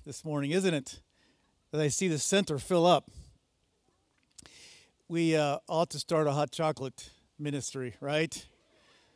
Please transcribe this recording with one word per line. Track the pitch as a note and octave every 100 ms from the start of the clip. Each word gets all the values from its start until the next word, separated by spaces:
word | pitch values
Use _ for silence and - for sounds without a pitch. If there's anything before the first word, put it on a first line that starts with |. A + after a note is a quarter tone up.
| -
this | -
morning, | D#3 D3 C#3
isn't | F3 F#3+
it? | D#3 - - _ _ _ _ _ _ _
As | D3
I | D3+
see | - F#3+
the | D3+
center | - G3 G3+ D3
fill | - F3 E3+
up. | D#3 - - - - _ _ _ _ _ _ _ _ _ _ - - - - _ _ -
We, | E3+ E3 D#3
uh, | D3 C#3+ -
ought | D#3+ E3+
to | D3
start | - E3 D3+
a |
hot | C#3 D3
chocolate | - D#3 D3 C3+ - - - _ -
ministry, | D3 C#3+ - C#3 B2+ -
right? | C#3+ D3+ D#3+ - - _ _ _ _ _ _